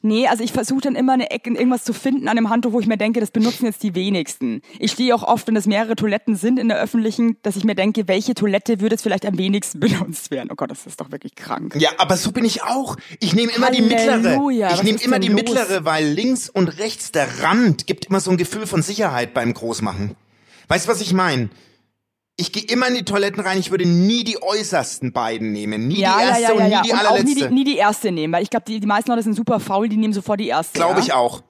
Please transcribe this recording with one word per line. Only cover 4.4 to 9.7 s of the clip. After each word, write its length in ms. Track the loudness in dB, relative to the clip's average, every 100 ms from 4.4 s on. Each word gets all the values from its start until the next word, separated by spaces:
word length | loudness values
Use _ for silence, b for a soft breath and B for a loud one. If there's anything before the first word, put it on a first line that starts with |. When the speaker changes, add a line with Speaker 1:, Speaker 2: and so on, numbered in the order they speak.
| -6 -6 B B
Speaker 1:
Ich 140 | -4
stehe 200 | 0 2
auch 100 | 2
oft, 220 | 2 0 2
wenn 100 | 0
es 80 | 2
mehrere 320 | 0 0 -2
Toiletten 400 | -2 -2 -2 0
sind 200 | 0 2
in 120 | 2
der 80 | 0
öffentlichen, 580 | 0 0 0 0 0 0
dass 160 | -4 0
ich 80 | 0
mir 100 | 2
denke, 320 | 0 0 0
welche 260 | 0 0
Toilette 460 | 0 0 0 0 0
würde 160 | 0 0
es 60 |
vielleicht 240 | 0 -2 -2
am 120 | -2
wenigsten 400 | 0 -2 -4